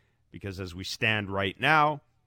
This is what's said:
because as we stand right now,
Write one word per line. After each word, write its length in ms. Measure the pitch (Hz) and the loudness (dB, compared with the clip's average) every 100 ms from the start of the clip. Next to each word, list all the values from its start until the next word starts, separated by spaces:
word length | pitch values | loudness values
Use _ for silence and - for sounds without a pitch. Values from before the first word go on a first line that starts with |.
| _ _ _ | _ _ _
because 300 | - 101 92 | -12 -10 -8
as 120 | 92 | -10
we 120 | 87 95 | -10 -10
stand 440 | - 113 107 98 | -2 0 0 0
right 300 | 98 98 - | 0 -2 0
now, 400 | 131 156 151 147 - _ | 4 4 4 0 -10 _